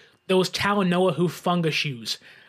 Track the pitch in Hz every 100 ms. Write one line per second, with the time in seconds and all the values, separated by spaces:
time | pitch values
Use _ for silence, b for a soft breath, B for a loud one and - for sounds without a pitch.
0 | B B - 185 175 - 202 208 180 180
1 | 185 147 170 - 180 175 160 147 151 120
2 | 107 - B B